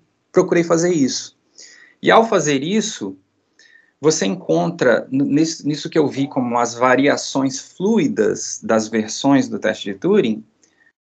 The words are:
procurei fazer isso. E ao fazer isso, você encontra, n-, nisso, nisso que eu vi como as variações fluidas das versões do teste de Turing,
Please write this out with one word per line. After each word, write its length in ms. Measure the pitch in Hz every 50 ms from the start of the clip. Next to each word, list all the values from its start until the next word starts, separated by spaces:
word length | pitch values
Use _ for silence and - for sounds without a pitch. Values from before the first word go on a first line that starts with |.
| _ _ _ _ _ _
procurei 320 | - 185 175 - 180 170 170
fazer 280 | 170 170 160 170 180
isso. 440 | 180 151 131 120 117 - - - _ _ _ _ _ - - - - - - _ _ -
E 80 | - 160
ao 140 | 180 220 226
fazer 380 | 226 208 180 143 151 143 131
isso, 540 | 143 170 208 220 - - - - 110 98 95 _ _ _ _ _ _ _ _ _ _ _ _ _ _ _ _ -
você 260 | 139 156 156 - 196
encontra, 800 | 196 185 180 - - 165 170 175 170 170 - 143 123 107 - - -
n-, 140 | 131 139 143
nisso, 420 | - 139 151 160 160 - - 143
nisso 240 | 143 151 147 - 165
que 80 | - 160
eu 100 | 147 123
vi 180 | 113 135 139
como 320 | 139 - 139 123 120 117 120
as 160 | 120 117 117
variações 840 | 117 127 131 127 131 139 139 123 120 - - - 139 135 131 131 -
fluidas 1000 | - - _ - 180 214 233 202 147 113 104 113 104 101 95 - - - - -
das 260 | - 107 113 110 110 107
versões 600 | 113 110 107 - - - - 139 139 131 - -
do 100 | - -
teste 340 | - 107 104 - - 101
de 60 | 95 -
Turing, 460 | - 175 208 202 131 113 107 - - _ _ _ _ _ _ _ _ _ _ _ _